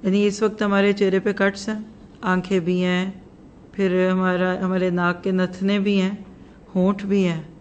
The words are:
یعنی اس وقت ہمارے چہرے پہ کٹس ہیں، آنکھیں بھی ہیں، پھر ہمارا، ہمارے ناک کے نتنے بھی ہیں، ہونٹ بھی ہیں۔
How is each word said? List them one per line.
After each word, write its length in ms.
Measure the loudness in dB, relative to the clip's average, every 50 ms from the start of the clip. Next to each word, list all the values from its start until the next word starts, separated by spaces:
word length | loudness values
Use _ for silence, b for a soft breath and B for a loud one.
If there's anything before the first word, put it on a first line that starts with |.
| 0
یعنی 240 | 0 2 2 2
اس 160 | 2 0 0 -2
وقت 200 | -2 0 0 -2
ہمارے 300 | 0 2 2 2 2 2
چہرے 260 | 2 2 2 2 0
پہ 120 | 0 -2 0
کٹس 360 | 0 0 0 0 -4 -8 -8
ہیں، 100 | -8 -8 -10 -14 -18 -20 -20 -20 -18 -8
آنکھیں 380 | -2 0 0 0 0 0 -2 0
بھی 260 | 0 0 0 0 0
ہیں، 260 | 0 0 0 -2 -4 -6 -12 -20 -20 -20 -20 -20 -20 -20 -20 -20 -16 -4
پھر 360 | -2 0 2 2 2 2 2
ہمارا، 560 | 2 2 2 2 2 2 0 0 0 -2 -2
ہمارے 240 | -2 0 0 0 0
ناک 340 | 0 0 0 0 -2 -2 -2
کے 60 | -2
نتنے 480 | 0 0 0 0 -2 -2 -2 0 0 2
بھی 240 | 2 2 2 2 2
ہیں، 140 | 0 -2 -6 -12 -16 B B B B B B B -6 -2
ہونٹ 280 | 0 2 2 0 0 -2
بھی 240 | -2 0 2 2
ہیں۔ 160 | 0 0 -4 -8 -12 -18 -20